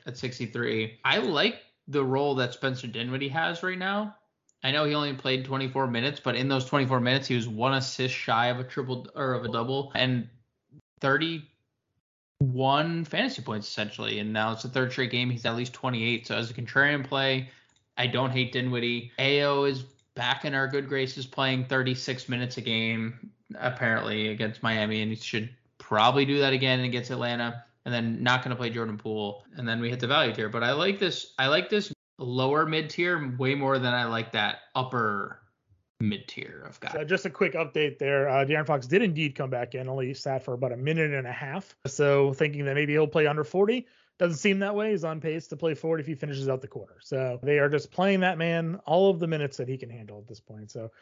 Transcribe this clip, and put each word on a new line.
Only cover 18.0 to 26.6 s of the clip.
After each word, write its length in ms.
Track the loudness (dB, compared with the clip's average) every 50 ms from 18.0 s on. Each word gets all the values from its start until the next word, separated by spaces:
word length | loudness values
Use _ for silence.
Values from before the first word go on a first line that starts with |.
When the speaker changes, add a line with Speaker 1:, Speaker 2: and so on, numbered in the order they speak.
| -2
Speaker 1:
don't 240 | 0 2 2 0 2
hate 220 | 2 0 0 0 0
Dinwiddie. 600 | -2 0 0 0 0 0 -2 -2 -4 -6 -8 -4 0
Ayo 500 | 2 4 4 4 4 4 4 2 2 2
is 140 | 0 -2 -6 -12 -16 _ _ _ -8
back 300 | -4 -2 0 0 0 -2
in 100 | -2 0
our 140 | 0 0 0
good 200 | 0 -2 -2 -2
graces, 380 | -2 -2 -2 -2 -4 -6 -10
playing 380 | -8 -4 0 0 2 2 0 0
thirty-six 600 | 0 2 2 2 2 0 -2 -2 -4 -6 -6 -6 -6
minutes 280 | -4 -4 -4 -4 -6
a 40 | -6
game, 720 | -4 -2 0 0 0 0 -2 -2 -4 -4 -6 -10 -14 -20 -20 _ _ -18 -10 -4
apparently, 680 | -4 -4 -2 0 0 0 2 0 0 -2 -2 -2 -2 -2
against 340 | -2 -2 -4 -4 -4 -2 -2
Miami, 400 | 0 0 0 0 0 0 0 -2
and 80 | -2 -4
he 40 |
should 340 | -4 -6 -4 -4 -4 -4 -6 -10 -16 _ _ _ -16
probably 460 | -6 0 2 6 6 6 6 6 4
do 160 | 4 4 4
that 120 | 4 4 4
again 280 | 4